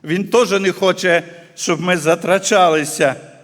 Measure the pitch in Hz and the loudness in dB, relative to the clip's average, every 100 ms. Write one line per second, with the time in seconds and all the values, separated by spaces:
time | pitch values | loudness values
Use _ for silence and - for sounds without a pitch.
0 | 151 180 202 233 220 196 190 - 190 180 | -4 -4 0 0 2 0 -2 0 0 0
1 | 185 170 165 - - - - 160 180 175 | 0 0 -2 -20 -20 -10 -4 -2 -2 -2
2 | 147 170 165 190 196 208 180 156 143 - | 0 -2 0 -2 2 4 4 2 -2 -2
3 | 147 127 - - | -2 -2 -14 -20